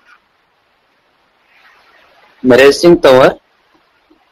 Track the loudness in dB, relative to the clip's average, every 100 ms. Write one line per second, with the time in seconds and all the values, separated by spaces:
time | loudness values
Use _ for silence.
0 | _ _ _ _ _ _ _ _ _ _
1 | _ _ _ _ _ _ _ _ _ _
2 | _ _ _ _ -2 0 0 0 -2 0
3 | 0 0 0 -4 _ _ _ _ _ _
4 | _ _ _